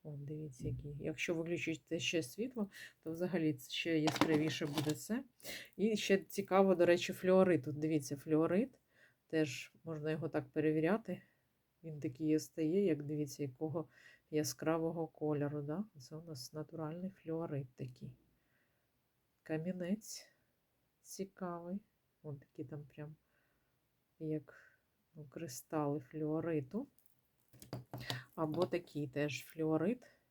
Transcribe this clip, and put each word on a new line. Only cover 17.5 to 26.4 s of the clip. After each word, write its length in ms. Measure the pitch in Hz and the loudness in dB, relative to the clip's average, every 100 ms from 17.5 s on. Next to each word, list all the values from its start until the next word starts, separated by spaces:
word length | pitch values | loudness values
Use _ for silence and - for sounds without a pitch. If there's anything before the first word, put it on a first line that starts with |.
| 143 135 - | -4 -6 -10
такий. 360 | 127 - 131 - _ _ _ _ _ _ _ _ _ _ _ _ | -12 -10 -16 -16 _ _ _ _ _ _ _ _ _ _ _ _
Камінець 840 | - 156 165 180 175 214 - - - _ _ _ _ _ _ _ | -6 -4 -2 -4 -2 -4 -4 -14 -16 _ _ _ _ _ _ _
цікавий. 800 | - - 190 - 180 170 175 196 _ _ _ _ | -18 -10 -10 -8 -10 -8 -8 -8 _ _ _ _
От 180 | 156 135 | -12 -12
такі 240 | - - | -14 -14
там 200 | 135 151 | -12 -12
прям 320 | 147 - 151 151 _ _ _ _ _ _ _ _ _ _ | -14 -14 -14 -14 _ _ _ _ _ _ _ _ _ _
як, 360 | 156 156 147 - - _ _ _ _ | -4 -4 -6 -20 -20 _ _ _ _
ну, 100 | 156 | -20
кристали 760 | 147 - 160 - - 156 147 147 | -14 -10 -10 -10 -6 -2 0 -2
флюориту. 880 | - 156 151 156 | -6 -4 -2 0